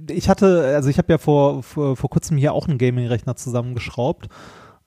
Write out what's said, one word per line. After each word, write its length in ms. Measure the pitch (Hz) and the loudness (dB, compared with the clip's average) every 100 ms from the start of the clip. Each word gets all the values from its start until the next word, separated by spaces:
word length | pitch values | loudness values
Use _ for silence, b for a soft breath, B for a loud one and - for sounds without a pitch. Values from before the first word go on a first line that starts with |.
| 151 | -8
ich 180 | 185 - | -4 0
hatte, 440 | 190 196 175 135 147 | 4 4 4 2 2
also 140 | 135 | 2
ich 100 | 143 | 0
hab 100 | - | 2
ja 80 | 160 | 2
vor, 460 | - 147 143 139 | 4 4 4 0
vor, 320 | - - 143 127 | -8 -4 -2 -2
vor 140 | 135 | -2
kurzem 260 | 160 - 151 | -2 -2 0
hier 160 | 143 | 0
auch 140 | - - | 0 -2
einen 100 | 131 | 0
Gaming-Rechner 580 | 127 123 120 120 - 123 | 0 0 -2 -4 -4 -8
zusammengeschraubt, 920 | 131 120 123 120 - - 127 175 - B B B B B | -6 -6 -4 -8 -10 -4 -4 -4 -10 B B B B B